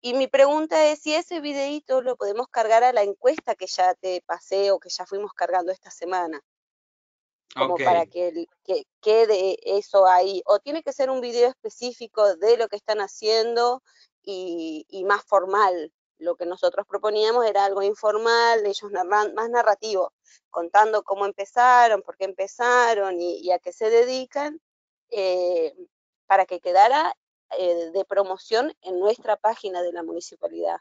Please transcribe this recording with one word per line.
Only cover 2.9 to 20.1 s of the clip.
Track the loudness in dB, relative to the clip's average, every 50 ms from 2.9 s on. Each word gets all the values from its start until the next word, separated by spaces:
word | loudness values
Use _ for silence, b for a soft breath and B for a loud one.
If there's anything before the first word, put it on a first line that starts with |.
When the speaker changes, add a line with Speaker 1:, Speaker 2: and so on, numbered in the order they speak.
| 2
Speaker 1:
la | 2 0
encuesta | 0 -2 _ 0 0 0 0 _ -8 -8
que | _ -8
ya | -10 -4 0 0 0 0
te | _ -4 -6 -6 -6 _
pasé | -8 -10 -10 _ -4 -2 0 2 2
o | 0 -2
que | _ -12
ya | -12 -12 -10
fuimos | _ -10 -10 -10 -10 -6
cargando | -6 -4 -2 -2 -2 -2 -2
esta | -8 _ _ -20
semana. | -16 -12 -8 -6 -4 -4 -4 -4 -8 -12 _ _ _ _ _ _ _ _ _ _ _ _ _ _ _ _ _ _ _ _ _ _ -4
Como | -4 -2 -2 -2
Speaker 2:
Ok. | -2
Speaker 1:
para | 2 2 2 2 0
que | -2 _ -6 -6 -4
el, | -4 -8 -12 _ _ _ _
que | -4 -4 -4 -4 _ _ _
quede | 0 2 4 4 4 4 2 0 0 -2 -2 -4 -4 -4 -4
eso | -4 -4 0 4 4 6
ahí. | 6 6 6 4 2 -2 -6 0
O | 0 0 0
tiene | _ -4 -8 -6
que | -6 -8 -4
ser | -4 -2 -2
un | -2 -4
video | -6 -4 0 2 2 2
específico | 0 _ _ -14 -12 -8 -10 -10 -10 -10 -18 -10 _ 2 2 2 2
de | 2 4 2 4
lo | 4 2
que | -4 -4
están | -10 _ -4 -4 -4
haciendo | -4 -8 -10 -6 -2 0 2 2 0 0 0 0 0 0 0 -2 b b b b b b _ _ _
y, | -12 -10 -10 -8 -8 -8 -6 -8 -8 -10 -12 -14 _
y | -12 -8 -2
más | -2 -2 -2 0
formal. | _ 0 0 2 2 0 2 2 2 2 -2 -6 -10 _ _ _ _ _
Lo | _ -6 -6 -6
que | _ -6
nosotros | -8 -6 -2 -2 -2 -2 -2 -8
proponíamos | _ -8 -4 -2 -2 0 0 0 2 2 2 2
era | 2 2 2 2
algo | 2 0 0 0
informal, | -2 -2 0 -2 0 0 2 0 2 2 4 4 4 2 2 0
ellos | -2 -4 -6 -10 -8
narran-, | -6 -4 -2 0 0 0 0 0 -4
más | -6 -6 -2
narrativo, | 0 2 2 2 2 _ -2 -4 -2 -2 -2 -4